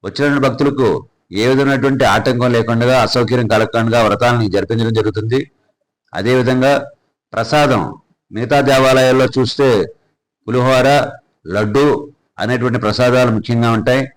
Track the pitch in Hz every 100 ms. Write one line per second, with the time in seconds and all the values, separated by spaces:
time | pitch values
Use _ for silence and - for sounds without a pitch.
0 | 95 98 143 143 131 117 143 131 120 71
1 | - _ _ 92 117 135 139 135 135 135
2 | 107 101 135 123 123 117 110 117 120 127
3 | 107 123 117 123 113 110 110 117 113 117
4 | 110 104 120 120 107 95 - 113 113 110
5 | 104 107 110 127 - _ _ _ _ _
6 | _ 82 101 127 123 127 131 139 - _
7 | _ _ _ - 113 151 147 120 80 -
8 | _ _ _ 104 117 143 135 135 131 131
9 | 131 131 127 131 123 - 139 110 87 -
10 | _ _ _ _ - 123 127 131 131 143
11 | 120 - _ _ 78 95 107 117 147 123
12 | - _ _ - 107 123 123 117 107 98
13 | 123 127 123 110 - 117 117 113 123 131
14 | 131